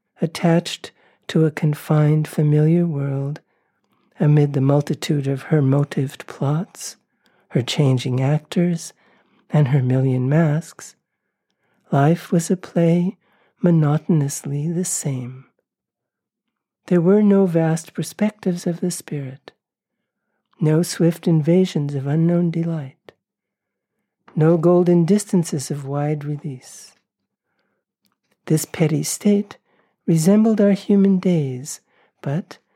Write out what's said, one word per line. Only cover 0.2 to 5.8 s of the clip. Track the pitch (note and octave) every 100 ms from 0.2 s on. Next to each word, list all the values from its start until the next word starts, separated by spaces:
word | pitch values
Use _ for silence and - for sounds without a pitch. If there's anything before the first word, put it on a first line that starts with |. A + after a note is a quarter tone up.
attached | D#3+ - E3+ E3 F3 - - _ _ _ -
to | E3 D#3+
a |
confined | D3+ D3+ D3 - D3+ D3+ D#3 D3+
familiar | - D3+ D3+ D#3 F3 F3
world, | C#3+ C#3 C3+ C#3 D3+ _ _ _ _ _ _ _ _
amid | D3 D3 D3
the | C3+
multitude | C3+ C#3+ D3 D3+ - D3 C3+
of | C3+
her | - D#3
motived | C3+ C#3+